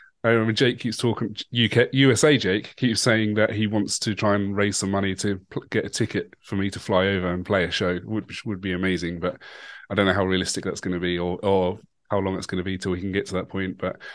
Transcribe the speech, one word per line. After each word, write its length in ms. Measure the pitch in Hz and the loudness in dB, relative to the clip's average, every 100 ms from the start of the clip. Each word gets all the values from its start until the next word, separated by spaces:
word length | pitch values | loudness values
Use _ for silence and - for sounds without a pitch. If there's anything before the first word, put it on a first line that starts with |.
| - _ | -20 _
I 120 | 113 117 | 2 4
mean, 180 | 110 | 4
Jake 240 | 107 131 123 | 2 2 0
keeps 200 | 120 107 | -4 -2
talking, 360 | 123 107 110 110 - | -2 -2 -4 -8 -6
U 180 | 120 113 | 0 2
K, 200 | 120 131 | 4 4
U 180 | 135 135 | 6 6
S 100 | 113 | 6
A 160 | 151 143 | 6 4
Jake 380 | 95 98 - - | 2 0 -2 -2
keeps 240 | 123 110 | 0 2
saying 340 | - 110 107 | 2 2 2
that 160 | 104 107 | 2 2
he 160 | 107 107 | 2 0
wants 320 | 110 104 - | 0 -2 -2
to 160 | - | -4
try 220 | 98 107 101 | 0 2 2
and 200 | 98 101 | 0 0
raise 200 | 104 98 | 0 0
some 160 | 98 | -2
money 240 | 98 98 95 | 0 0 -2
to 240 | 104 98 - | -2 -4 -6
pl-, 140 | - - | -12 -4
get 160 | 110 | -4
a 40 | - | -2
ticket 440 | - 110 101 - - | -2 -2 -2 -6 -10
for 100 | - | -6
me 160 | 98 98 | -2 -2
to 80 | - | -4
fly 300 | - 95 95 | 0 2 2
over 260 | 98 90 | 2 0
and 100 | 90 | -2
play 200 | 87 101 | 0 0
a 80 | 90 | 0
show, 260 | - 92 90 | 0 -2 -2
which 460 | 107 107 - - | -4 -6 -6 -10
would 160 | 113 98 | -8 -6
be 120 | 95 | -4
amazing. 460 | 90 95 90 85 87 | -2 0 0 -2 -4
But 240 | 87 - - - - - - | -6 -6 -12 -18 -18 -18 -6
I 60 | 101 | 0
don't 100 | 98 | 2
know 60 | |
how 120 | 92 | 4
realistic 380 | 95 92 87 - | 2 0 0 -4
that's 180 | 95 - | -6 -6
gonna 200 | 95 90 | -4 -2
be 180 | 87 87 | -2 -2
or, 260 | 90 90 | -2 -2
or 360 | 101 98 90 104 - _ - | 2 2 2 -2 -10 _ -4
how 120 | 101 | -2
long 160 | 95 95 | 0 -2
it's 100 | - | -4
gonna 160 | 92 | -4
be 160 | 90 92 | -4 -4
till 140 | 95 | -2
we 80 | 90 | -4
can 100 | 98 | -2
get 160 | 95 101 | -4 -2
to 60 | |
that 160 | 90 - | -4 -4
point, 300 | 95 95 92 | -4 -6 -4
but 180 | 92 - - | -6 -6 -12